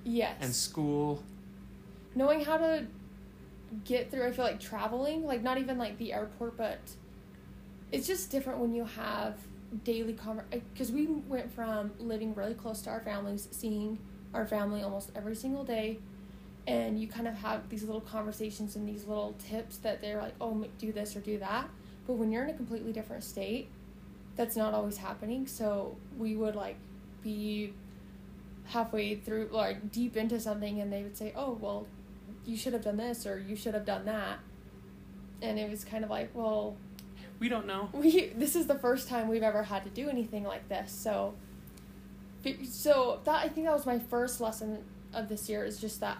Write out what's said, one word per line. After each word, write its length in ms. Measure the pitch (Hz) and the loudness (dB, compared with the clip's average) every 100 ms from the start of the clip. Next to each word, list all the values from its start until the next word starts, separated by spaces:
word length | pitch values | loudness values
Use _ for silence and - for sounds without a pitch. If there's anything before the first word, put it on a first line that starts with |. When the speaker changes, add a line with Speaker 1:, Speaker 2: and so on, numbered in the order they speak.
Speaker 1:
Yes. 340 | 247 233 214 - | 2 4 2 2
Speaker 2:
And 140 | 135 | 0
school. 680 | 120 - - 151 147 147 147 - - - - - - - - - | 2 0 2 4 4 4 2 -4 -14 -14 -14 -14 -14 -14 -16 -4
Speaker 1:
Knowing 280 | 254 269 311 294 | 4 8 8 6
how 120 | 320 | 6
to 280 | 330 320 226 - - - - - - - - 214 | 6 4 2 -8 -14 -14 -16 -14 -16 -14 -10 -8
get 280 | 196 247 - | 0 2 2
through, 160 | 269 247 | 2 0
I 40 | |
feel 140 | 247 240 | 4 2
like, 140 | 202 | 2
traveling, 680 | - 214 214 240 285 320 320 | -4 -2 0 2 2 2 2
like, 160 | 247 | 2
not 160 | 233 262 | 2 2
even, 220 | 254 254 | 2 0
like, 180 | 226 202 | 0 -2
the 160 | 226 | -2
airport, 420 | 208 208 - 233 233 | -2 -2 -4 -6 -2
but 240 | 214 - - - - - - - - - - - - | -2 -2 -8 -14 -14 -16 -16 -16 -16 -14 -14 -14 0
it's 140 | 269 277 | 0 2
just 240 | 359 - | 0 2
different 300 | 277 262 254 | 0 2 2
when 140 | 240 233 | 2 2
you 100 | 233 | 0
have 520 | - 226 - 220 208 - - - 220 | -2 -2 0 0 -2 -10 -14 -8 -4
daily 300 | - 226 226 | 0 2 2
conver-, 320 | 214 214 220 - | -2 -4 -6 -2
uh, 60 | 254 202 - | -4 -4 -4
'cause 140 | 247 | 0
we 160 | 254 311 | 2 4
went 440 | 302 285 262 240 | 2 0 -2 -2
from 400 | - 226 214 208 208 | -2 0 0 0 -2
living 340 | 233 220 220 214 | -2 0 0 0
really 180 | 202 | -2
close 280 | 226 233 214 | -2 -4 -4
to 60 | - | -4
our 120 | 220 | -4
families, 460 | 220 202 202 202 - | -2 -2 -2 -4 -4
seeing 460 | - 226 208 214 220 - - - | -4 0 2 0 -2 -6 -14 -6
our 120 | - 214 | -2 2
family 360 | 214 202 208 | 2 2 0
almost 300 | 196 196 202 - | 0 -2 -4 -6
every 200 | 202 220 | -4 -2
single 280 | 269 277 254 | -2 -2 0
day, 340 | 226 214 220 - - - - - - - | 0 0 -2 -8 -14 -14 -14 -14 -10 0
and 320 | 240 226 214 | 2 4 0
you 60 | 220 | -2
kind 200 | 233 233 | -2 -2
of 60 | 214 | -2
have 320 | 214 214 202 | -2 -2 -2
these 140 | 220 | -4
little 180 | 214 220 | -2 -4
conversations 720 | 220 220 214 214 214 202 208 208 | -2 -4 -4 -2 -4 -2 -4 -2
and 120 | 208 | -4
these 180 | 208 202 | -4 -2
little 280 | 208 208 202 | -2 -2 -4
tips 380 | - 214 - - | -4 -4 -4 -4
that 200 | 220 - | -2 -2
they're 200 | 208 208 | -2 -2
like, 140 | 220 - | -4 -4
"Oh, 120 | 233 | -2
m-, 180 | 214 208 - | -2 -2 -4
do 140 | 214 | -4
this 220 | 214 208 202 | -2 -4 -4
or 40 | |
do 160 | 196 208 | -2 -2
that." 300 | 190 220 269 - - - - | 0 -2 -2 -10 -16 -14 -2
But 80 | |
when 180 | 247 220 | 2 4
you're 120 | 226 | 4
in 60 | 285 | 2
a 40 | |
completely 400 | 311 220 226 220 | -2 -2 -2 -2
different 300 | 214 214 - | -4 -4 -6
state, 440 | - - 196 233 - - - - - - - - | -6 -4 -2 -2 -4 -12 -14 -16 -16 -16 -10 0
that's 200 | 233 226 | 0 4
not 180 | 214 | 4
always 240 | 214 208 196 | 4 2 -2
happening. 500 | 190 202 214 247 262 | -4 -4 -2 -2 -2
So 500 | - 214 202 196 - - 277 | 0 2 2 0 -6 -10 -2
we 180 | 226 214 | 0 2
would, 200 | 220 208 | 2 2
like, 220 | 196 196 - - - - | -2 -6 -10 -14 -14 -8
be 500 | 220 208 208 208 208 - - - - - - - - - - | -4 -2 0 0 -2 -6 -14 -14 -14 -14 -14 -14 -14 -12 -2
halfway 500 | 240 226 220 208 208 | 2 2 2 2 0
through, 340 | 214 220 214 | 0 -2 0
like, 400 | 220 196 196 208 | 2 2 2 -2
deep 240 | 226 240 220 | 2 2 4
into 220 | 220 233 | 2 2
something, 400 | 226 208 208 208 | 0 0 0 0
and 120 | 202 | 0
they 120 | 202 | -2
would 140 | 202 202 | -4 -6
say, 160 | 214 - | -6 -2
"Oh, 160 | 269 233 | -2 -2
well, 280 | 208 202 202 - - - - 208 - | -2 -4 -6 -12 -14 -14 -14 -12 -4
you 100 | 220 | -2
should 160 | 262 | 0
have 100 | 233 | 2
done 140 | 214 208 | 2 2
this 280 | 240 233 202 | 0 -2 -2
or 120 | 196 | -4
you 160 | 196 208 | -4 -4
should 180 | 233 | 0
have 120 | 208 208 | 0 0
done 200 | 190 196 | 0 0
that." 340 | 214 196 208 - - - - - - - - - - | 0 -2 -4 -8 -16 -16 -16 -16 -16 -14 -14 -14 -6
And 160 | 226 214 | -2 0
it 100 | 214 | 0
was 140 | 208 - | -4 -4
kind 180 | 220 214 | -2 0
of 40 | |
like, 220 | 214 226 | 0 -2
"Well, 420 | 247 226 214 208 202 - - - - - - | 0 2 4 2 -4 -12 -14 -14 -12 -12 -2
Speaker 2:
We 100 | 233 | 0
don't 180 | 233 202 | 2 0
know. 220 | 196 202 | -2 -2
Speaker 1:
we, 340 | 277 302 330 - 226 | 8 10 10 8 2
this 200 | 285 339 | 4 4
is 120 | 302 | 6
the 100 | 277 | 6
first 280 | 247 262 - | 6 4 4
time 200 | 247 226 | 0 4
we've 140 | 226 | 6
ever 200 | 220 208 | 6 4
had 200 | 208 196 196 | 2 0 -2
to 40 | |
do 200 | 202 294 | -4 0
anything 340 | 262 214 208 | 2 0 0
like 240 | 202 190 - | -2 -4 -2
this." 240 | 196 196 | -4 -2
So, 440 | - 220 202 196 214 - - - - - - - - - - | -2 0 2 2 -2 -12 -14 -14 -14 -14 -14 -14 -14 -14 -4
be-, 220 | 269 - 262 | -2 -2 -4
so 560 | - 294 277 247 - | 0 10 10 10 4
that, 220 | - 302 320 | 6 6 4
I 40 | |
think 160 | 311 320 | 2 6
that 60 | |
was 120 | 294 254 | 6 6
my 140 | 240 | 2
first 420 | 233 240 247 - | 4 2 2 2
lesson 420 | 226 220 214 214 - - - | 0 0 -4 -4 -6 -14 -8
of 160 | - 208 | -4 -2
this 180 | 208 - | -2 0
year, 140 | 208 | 0
is 160 | 208 208 | 0 -2
just 200 | 214 - | -4 0
that 160 | 202 - | -2 -2